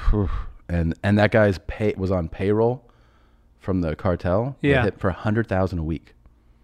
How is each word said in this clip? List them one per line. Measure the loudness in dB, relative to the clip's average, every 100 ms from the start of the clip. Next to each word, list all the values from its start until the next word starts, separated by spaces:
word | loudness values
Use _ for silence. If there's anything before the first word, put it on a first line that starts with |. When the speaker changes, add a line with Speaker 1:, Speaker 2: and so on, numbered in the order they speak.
| 2
Speaker 1:
"Phew." | 2 2 -2 -8 -12 -4
And, | -2 0 0
and | 2 4
that | 4
guy's | 4 4 2
pay-, | -6 -4 -4 -2
was | -2
on | -2 -4
payroll | -4 -2 2 0 -2 _ _ _ _ _ _ _ _
from | -4 -2
the | -2 -2
cartel. | -2 -2 0 -2 -2 -2
They | 0
Speaker 2:
Yeah. | 2
Speaker 1:
hit | 0 -2
for | -4
a |
hundred | -2 -2 -2 0
thousand | 0 0 -2
a |
week. | -4 -6 _ _ -20 _ _ _